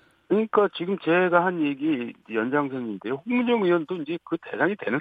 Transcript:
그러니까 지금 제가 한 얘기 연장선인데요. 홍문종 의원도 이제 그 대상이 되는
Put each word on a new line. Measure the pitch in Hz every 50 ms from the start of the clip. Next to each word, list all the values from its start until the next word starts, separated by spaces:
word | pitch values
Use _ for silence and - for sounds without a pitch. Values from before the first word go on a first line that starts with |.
| _ _ _ _ _ -
그러니까 | 180 214 220 220 - - 208 185 -
지금 | - 170 180 202 165
제가 | - 160 165 180 185 180 170 175 170
한 | 185 180 170
얘기 | 151 143 143 135 143 160 156 123 120 117 - _ _ -
연장선인데요. | 110 110 110 127 135 147 143 135 131 131 123 113 104 95 - 107 131 139 -
홍문종 | 226 247 247 247 240 240 226 196
의원도 | 175 175 175 156 - 185 175
이제 | 147 143 170 170 -
그 | - 165 165 - -
대상이 | - 101 143 175 208 -
되는 | - - 113 151